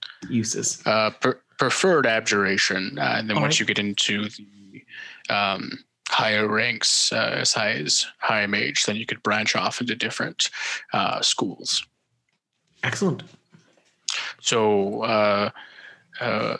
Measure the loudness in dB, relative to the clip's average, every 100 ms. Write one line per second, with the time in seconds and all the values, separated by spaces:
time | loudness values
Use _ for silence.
0 | -18 -16 -4 -2 0 -2 -4 -2 0 2
1 | 2 2 0 0 _ -2 0 2 4 4
2 | 4 2 2 2 2 2 2 0 -2 -2
3 | 0 0 0 0 2 2 2 0 -2 0
4 | 0 0 -4 -8 -20 -20 -20 -20 -18 -18
5 | -16 -12 -2 0 2 0 -6 -10 -16 _
6 | -2 0 2 2 2 2 0 0 0 2
7 | 2 0 0 0 0 0 0 -2 0 0
8 | -2 -4 -2 0 0 0 0 0 -2 -2
9 | -6 -4 -2 0 0 0 -2 -2 -4 -2
10 | -4 -4 -6 -2 -4 -4 -8 -8 -4 -2
11 | 0 0 0 0 -2 -4 -4 -4 -4 _
12 | _ _ _ _ _ _ _ _ -4 0
13 | 0 0 -8 -20 _ -20 _ _ _ _
14 | -6 -4 -6 -6 0 4 4 4 2 0
15 | 2 4 4 4 0 -4 -18 -20 -20 -20
16 | _ -6 -2 -2 -2